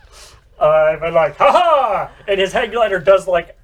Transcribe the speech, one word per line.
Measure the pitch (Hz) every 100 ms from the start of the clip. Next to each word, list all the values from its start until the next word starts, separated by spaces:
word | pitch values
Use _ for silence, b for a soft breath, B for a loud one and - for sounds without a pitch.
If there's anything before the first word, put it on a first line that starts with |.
| B B B B B -
Uh, | 151 156 156 156
but | 165
like, | 165 - -
"Ha | -
ha!" | 320 349 294 240 185 - - -
And | 196
his | 190
hang | 208 233
glider | 226 220 185
does, | 156 190 190
like, | 175 - -